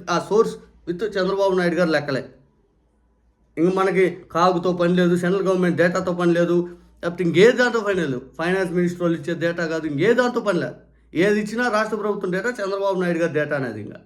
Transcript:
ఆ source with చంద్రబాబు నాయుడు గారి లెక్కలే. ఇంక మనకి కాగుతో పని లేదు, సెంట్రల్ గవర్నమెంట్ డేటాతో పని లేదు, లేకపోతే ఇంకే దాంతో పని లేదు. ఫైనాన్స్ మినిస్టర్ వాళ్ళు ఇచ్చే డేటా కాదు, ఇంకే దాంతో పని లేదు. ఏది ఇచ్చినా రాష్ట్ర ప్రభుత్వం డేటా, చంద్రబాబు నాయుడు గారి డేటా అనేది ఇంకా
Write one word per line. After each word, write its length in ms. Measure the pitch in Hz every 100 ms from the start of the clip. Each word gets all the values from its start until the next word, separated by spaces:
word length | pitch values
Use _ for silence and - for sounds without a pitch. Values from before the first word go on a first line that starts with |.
| -
ఆ 180 | 170 -
source 200 | 208 220 - - _ -
with 160 | 175 208
చంద్రబాబు 480 | 196 185 196 196
నాయుడు 220 | 185 175 165
గారి 140 | 175
లెక్కలే. 400 | 151 143 131 113 - _ _ _ _ _ _ _ _ _ _ _ -
ఇంక 180 | 170 190
మనకి 420 | 190 180 185 - -
కాగుతో 420 | 165 180 175 180
పని 220 | 175 175 180
లేదు, 200 | 180 175
సెంట్రల్ 300 | 175 190 185
గవర్నమెంట్ 320 | 185 180 147
డేటాతో 360 | 175 185 180
పని 200 | 175 175
లేదు, 360 | 170 170 175 175 - - _
లేకపోతే 200 | 175 175
ఇంకే 280 | 175 156 220
దాంతో 280 | 233 247 233
పని 140 | 202
లేదు. 280 | 185 156 127 - -
ఫైనాన్స్ 360 | 165 190 185
మినిస్టర్ 280 | 175 175 175
వాళ్ళు 160 | 175 165
ఇచ్చే 160 | 143
డేటా 320 | 160 170 170 170
కాదు, 220 | 160 156
ఇంకే 260 | 143 190
దాంతో 260 | 240 247 240
పని 200 | 208 175
లేదు. 140 | 127 - - _ _
ఏది 280 | 139 196 208
ఇచ్చినా 280 | 214 220 247
రాష్ట్ర 280 | 214 214 214
ప్రభుత్వం 340 | 208 208 196
డేటా, 180 | 180 208
చంద్రబాబు 520 | 247 196 196 196 185
నాయుడు 180 | 180 170
గారి 140 | 165
డేటా 220 | 147 147 147
అనేది 260 | 131 107
ఇంకా 140 | 101 -